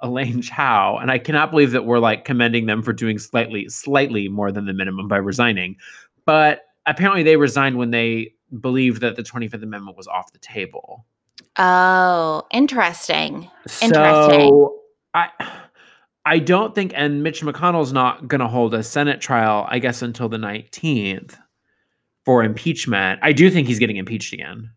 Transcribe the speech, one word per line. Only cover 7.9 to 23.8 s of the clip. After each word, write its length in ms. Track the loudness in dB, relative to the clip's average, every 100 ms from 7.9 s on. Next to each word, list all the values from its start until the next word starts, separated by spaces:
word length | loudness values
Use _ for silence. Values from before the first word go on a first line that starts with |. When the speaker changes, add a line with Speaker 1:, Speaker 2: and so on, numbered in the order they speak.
Speaker 1:
they 420 | 0 0 -2 -6 _ _ -8
believed 420 | -4 0 0 0
that 140 | -4 -6
the 80 |
twenty-fifth 380 | -10 -10 -10 -10
Amendment 320 | -12 -12 -14 -18
was 120 | -10
off 240 | -10 -10
the 60 | _
table. 680 | -16 -12 -10 -12 -18 -20 _ _ _ _ _ -2
Speaker 2:
Oh, 880 | 2 4 4 4 2 2 -2 -4 -4
interesting. 1000 | 0 0 2 -2 -2 -4 -2 -4 -8 -16 _ -14
Speaker 1:
So, 180 | -2 2
Speaker 2:
Interesting. 840 | 4 6 6 6 8 8 8 6 2 -18 _ _
Speaker 1:
I, 160 | -4 -4 -6 -14 -16 -20 _ _ _ _ _ 0
I 140 | 0
don't 360 | 2 2 0 -4
think, 160 | -4 -2
and 280 | -2 -2
Mitch 180 | -4 -6
McConnell's 520 | -8 -2 0 0 0
not 340 | 0 0 -2 -4
gonna 200 | -2 0
hold 260 | 0 0
a 100 | 0
Senate 380 | -4 -2 -2 -2
trial, 440 | -2 0 2 0 0
I 100 | -2
guess, 220 | -4 -4
until 260 | -8 -6 -6
the 80 | -6
nineteenth 1000 | -6 -8 -12 -8 -4 -2 -2 -6 -12 -20 _ _ _ _ _ _ _ _
for 200 | 2 4
impeachment. 760 | 2 -2 -4 -4 -2 0 0 0
I 80 | 2
do 180 | 6 6
think 180 | 4 0
he's 120 |
getting 180 | 0